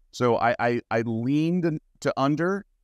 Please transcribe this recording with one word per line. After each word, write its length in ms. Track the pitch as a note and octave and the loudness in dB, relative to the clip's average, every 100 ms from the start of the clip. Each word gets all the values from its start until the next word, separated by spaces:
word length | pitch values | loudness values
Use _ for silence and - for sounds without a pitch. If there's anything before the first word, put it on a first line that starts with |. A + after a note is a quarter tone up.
| _ | _
So 260 | - B2 A#2 | -2 2 2
I, 180 | A#2 - | 2 0
I, 240 | A#2+ A#2+ - | 0 -2 -2
I 120 | A2+ | -2
leaned 800 | A#2 A2+ A#2+ D3 D#3+ F3+ E3+ D#3 - _ | -2 -2 0 0 2 0 0 -4 -8 _
to 140 | C#3 - | -4 0
under 480 | C3+ D3 E3+ G3 - _ | 0 2 0 -4 -8 _